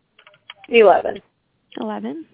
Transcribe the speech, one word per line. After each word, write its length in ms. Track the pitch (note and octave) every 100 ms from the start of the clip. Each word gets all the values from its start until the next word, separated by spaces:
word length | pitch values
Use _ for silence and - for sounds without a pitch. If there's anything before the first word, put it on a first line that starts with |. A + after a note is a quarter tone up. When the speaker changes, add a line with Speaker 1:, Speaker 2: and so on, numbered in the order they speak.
| _ _ _ _ _ - -
Speaker 1:
Eleven. 540 | A#3 G3+ D#3+ - G2+ _ _ _ _ _ -
Speaker 2:
Eleven? 480 | A3 G#3 A3 D#4 D#4